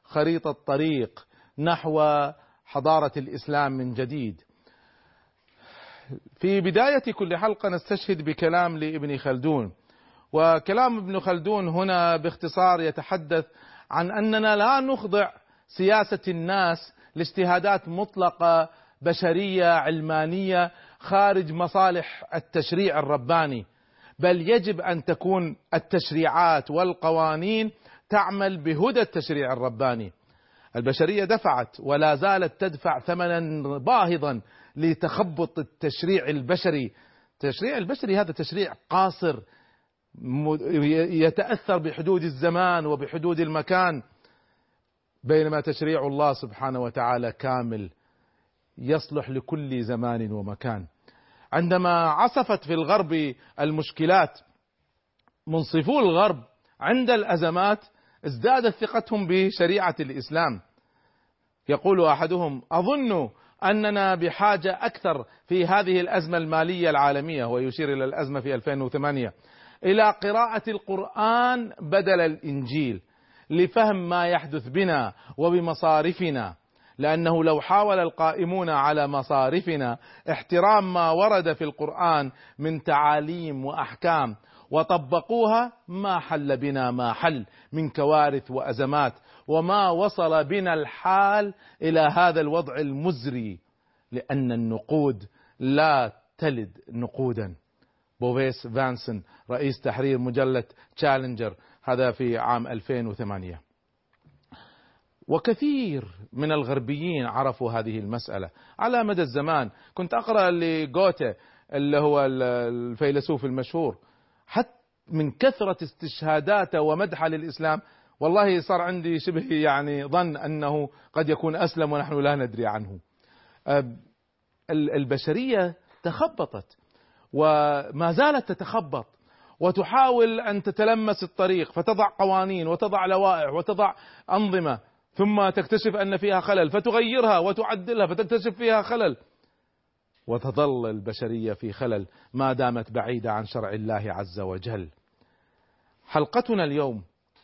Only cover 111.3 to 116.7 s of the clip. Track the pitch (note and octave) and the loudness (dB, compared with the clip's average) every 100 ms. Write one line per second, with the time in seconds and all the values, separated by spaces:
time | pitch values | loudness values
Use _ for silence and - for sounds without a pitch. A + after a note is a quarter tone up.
111.3 | G2+ - _ _ C#3+ C#3+ C#3+ D3+ C#3+ C3+ | -6 -16 _ _ -4 2 4 4 4 2
112.3 | C3 B2+ B2 A#2+ A#2+ A#2+ A2+ C#3+ C#3+ C#3 | 0 0 0 -2 -4 -6 -2 0 0 0
113.3 | C#3+ C3+ C3 B2 E3 D3 - _ _ _ | -4 -2 -4 -4 -4 -4 -6 _ _ _
114.3 | _ _ A3 A#3+ _ _ _ _ D#3 D3+ | _ _ -4 -4 _ _ _ _ -4 -4
115.3 | - C4 - G3 F3+ D#3 _ D#3 - D#3 | 0 0 2 -4 -4 -8 _ -14 -6 0
116.3 | D#3 D3 G#3 F#3 | 0 2 0 2